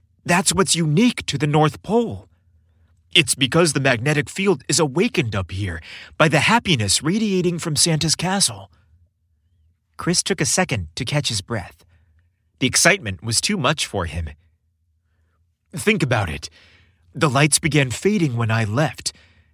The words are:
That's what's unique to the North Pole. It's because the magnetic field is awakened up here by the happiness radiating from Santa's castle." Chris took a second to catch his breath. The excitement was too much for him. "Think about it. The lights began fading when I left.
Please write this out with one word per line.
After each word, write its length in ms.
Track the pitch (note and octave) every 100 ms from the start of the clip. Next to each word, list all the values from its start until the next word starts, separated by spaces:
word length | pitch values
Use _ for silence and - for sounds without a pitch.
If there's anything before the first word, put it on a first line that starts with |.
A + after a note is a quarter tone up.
| _ _
That's 280 | C3 F3 E3+
what's 220 | E3+ -
unique 500 | E3 D#3 D#3 B3 -
to 120 | - C3+
the 100 | D3
North 340 | D3+ D3+ -
Pole. 480 | - A#3 G#3+ F#2+ - _ _ _ _ _ _ _ _
It's 200 | F3+ -
because 380 | B2+ B2+ D#3+ E3+
the 60 | C#3+
magnetic 500 | C3+ A#2 C#3+ D3 C#3
field 340 | - G3 D#3 -
is 120 | E3
awakened 560 | D3+ C#3+ A#3+ F3 A#2
up 160 | G#2 F2
here 300 | F#2+ G2 D#2+ - - - -
by 100 | D#3
the 140 | D3
happiness 600 | D3 A#3 G#3 B2+ G2 -
radiating 560 | C#3+ A3 A3 F#3 F3 E3+
from 180 | E3
Santa's 400 | C#3+ F3 D3+ D#3
castle." 540 | - F#3 G3 D3 G#2 - _ _ _ _ _ _ _ _ _ _ _ _
Chris 260 | - E3 F3
took 200 | - D#3+
a 40 |
second 440 | D3 - F#3 A2 D#2+
to 100 | -
catch 240 | B2 D3 -
his 120 | A#2+
breath. 440 | - A2 - - _ _ _ _ _ _ _ -
The 80 | B2+
excitement 560 | - E3 G3+ A2 F#2
was 180 | A2+ A2+
too 160 | - G3+
much 280 | C#3 D#3
for 200 | - G2+
him. 240 | F2 E2 D2 - _ _ _ _ _ _ _ _ _ _ _ _ _
"Think 300 | F3 G#3 G3+
about 260 | C3 A#2 F2
it. 200 | D2 - _ _ _ _ _ _
The 160 | D#3 D#3
lights 300 | C3+ D3 -
began 320 | E3 D3 B2+
fading 460 | - G3 G#3+ D3+ A#2
when 140 | A2
I 120 | A2+
left. 480 | G#2 A#2+ D#3+ - - - _ _ _